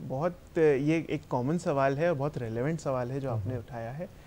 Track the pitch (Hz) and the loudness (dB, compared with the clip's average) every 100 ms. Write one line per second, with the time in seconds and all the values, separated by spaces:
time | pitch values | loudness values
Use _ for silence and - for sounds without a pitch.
0 | 131 131 175 170 - 170 156 131 147 160 | -6 -2 -2 -4 -4 4 6 6 4 2
1 | - 151 - 131 127 170 175 139 135 139 | 0 -4 -2 0 0 0 0 2 2 2
2 | 170 147 143 151 117 117 135 165 151 127 | 2 0 -2 -4 -4 -2 -2 -2 -2 -2
3 | 123 135 135 117 101 127 110 120 113 139 | -2 -4 -4 -2 -2 -6 -6 -10 -8 -8
4 | 190 - | -10 -14